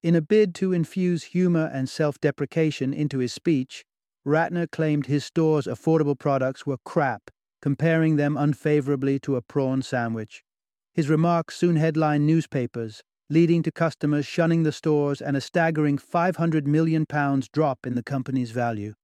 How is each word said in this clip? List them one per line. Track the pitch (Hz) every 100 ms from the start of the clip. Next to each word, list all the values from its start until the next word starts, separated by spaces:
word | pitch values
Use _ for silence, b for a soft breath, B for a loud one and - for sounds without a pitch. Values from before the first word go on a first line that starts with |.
In | 170
a | 170
bid | 151 214 208 170
to | 190
infuse | 180 156 - 180 175
humor | - 175 180 165 160
and | 135 131
self-deprecation | - 151 - 151 - 139 - 160 - 131
into | 143 147 135
his | 123
speech, | - - 147 131 - _ _ _ _ 143
Ratner | 156 165 175 165
claimed | - 156 147 135
his | 143
store's | - - 160 156 131
affordable | 120 - 160 143 139
products | 147 135 131 131 -
were | 131
crap, | - - 139 107 - _ _ _
comparing | 147 139 165 165 160 151
them | 143 147
unfavorably | 147 147 156 151 139 143 139 139
to | - 131
a |
prawn | - 147 131 131
sandwich. | 127 127 117 113 107 - _ _ _ _ _
His | - 143
remarks | 156 165 170 160 -
soon | 180 160
headlined | 160 156 151 147 147
newspapers, | 165 - 139 120 120 113 - _ _ _
leading | 147 170 170
to | 160
customers | - 165 - 147 147 139
shunning | - 165 165
the | 156
stores | - 160 147 143 143
and | 147 139
a |
staggering | - 180 165 156 151 143
five | - 175 175 175
hundred | 165 156 143
million | 151 160 160 156
pounds | 147 143 139 127
drop | 147 156 131 127
in |
the | 120
company's | 113 139 127 131 120
value. | 117 120 110 104 107